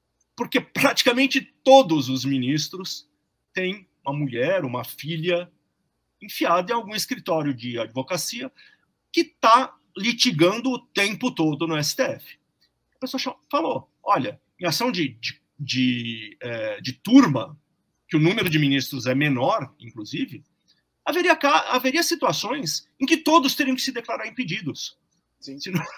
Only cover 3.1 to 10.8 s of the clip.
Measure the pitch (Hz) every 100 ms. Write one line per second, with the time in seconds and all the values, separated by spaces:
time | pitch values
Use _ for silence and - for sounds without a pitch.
3.1 | _ _ _ _ 185 185 202 - _ 135
4.1 | 143 143 117 143 190 135 120 113 - 143
5.1 | 165 175 175 175 _ _ _ _ _ _
6.1 | _ 208 - 269 175 180 233 202 214 -
7.1 | 254 - 160 147 120 120 117 113 123 131
8.1 | 180 - 233 262 _ - _ _ _ _
9.1 | 339 - _ 226 240 262 - _ - 220
10.1 | 233 254 156 175 233 262 240